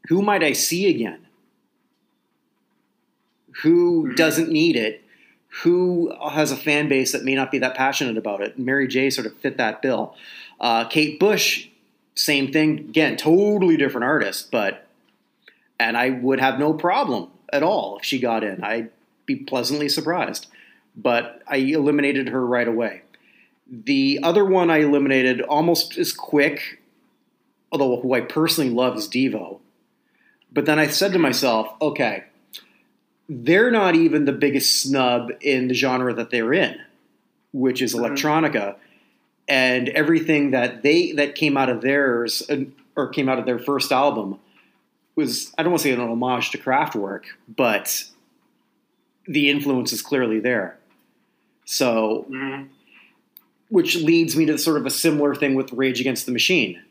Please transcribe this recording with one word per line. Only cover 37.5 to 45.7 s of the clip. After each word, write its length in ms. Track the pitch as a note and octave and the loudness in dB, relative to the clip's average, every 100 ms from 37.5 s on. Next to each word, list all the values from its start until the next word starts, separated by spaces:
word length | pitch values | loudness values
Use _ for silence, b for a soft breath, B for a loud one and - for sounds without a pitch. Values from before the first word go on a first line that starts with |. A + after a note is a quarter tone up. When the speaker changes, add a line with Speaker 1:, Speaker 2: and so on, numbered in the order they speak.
Speaker 1:
which 280 | C3+ B2+ B2 | -2 0 0
is 140 | B2+ A#2 | -2 -2
Speaker 2:
Mm-hmm. 100 | A#2 | -2
Speaker 1:
electronica." 600 | C#3 D3+ D#3 D#3 B2+ G2+ G2+ b b b b b _ - | -2 0 2 0 -2 -4 -10 b b b b b _ -2
And 420 | C3+ B2+ B2+ B2 | 2 2 2 0
everything 640 | D3 D3+ E3 D#3+ D3+ C#3+ | -2 2 0 2 2 2
that 320 | C3 A#2+ - | 0 -2 0
they, 280 | C#3+ D#3+ F3+ | 2 2 2
that 220 | C#3 C#3+ - | -2 -4 0
came 220 | D3+ C#3 | 0 2
out 120 | B2+ | 0
of 120 | A#2+ | 0
theirs, 600 | C3 C#3+ C#3 A#2+ A#2 - - | 0 0 2 0 -2 -4 -4
uh, 120 | C#3+ B2+ - _ - | -4 -4 -12 _ -6
or 140 | C3+ | -4
came 180 | - C3 | -2 0
out 120 | B2+ | 0
of 60 | A#2 | 0
their 140 | A#2+ | -4
first 320 | C3 C#3+ - | -2 -2 0
album 480 | B2+ C#3+ A2+ G2 G2 b b b b b _ _ - | 2 2 0 -6 -8 b b b b b _ _ -4
was, 360 | C#3 A#2+ - - | -2 -4 -8 -2
I 60 | |
don't 80 | D#3+ | 0